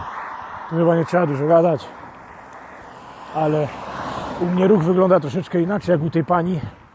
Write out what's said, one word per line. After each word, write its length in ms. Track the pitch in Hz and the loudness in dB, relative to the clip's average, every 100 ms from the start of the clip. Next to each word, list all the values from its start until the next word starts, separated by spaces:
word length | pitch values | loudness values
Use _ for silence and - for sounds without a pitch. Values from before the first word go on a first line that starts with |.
| - - - - - - - | -12 -12 -12 -14 -16 -16 -6
tu 60 | 165 | 0
chyba 200 | 170 170 | 2 2
nie 80 | |
trzeba 220 | 160 175 170 | 2 2 2
dużo 200 | 139 147 | 0 4
gadać, 420 | 165 170 147 - - - - - - - - - - - - - - - | 4 4 0 -6 -18 -20 -20 -20 -20 -20 -20 -20 -20 -20 -20 -20 -18 -10
ale 340 | 160 156 151 143 - - - - - - - | -2 0 0 -2 -6 -12 -10 -10 -8 -10 -4
u 60 | 175 | -2
mnie 220 | 180 190 | 2 4
ruch 140 | 208 | 4
wygląda 380 | 160 185 185 180 | 4 4 4 4
troszeczkę 400 | 143 165 160 180 | 2 -4 -2 -2
inaczej 320 | 170 202 175 | 0 -2 0
jak 100 | 175 | 0
u 80 | 160 | 0
tej 140 | 165 | -2
pani. 360 | 139 175 175 170 104 - - | 0 0 0 -4 -6 -14 -20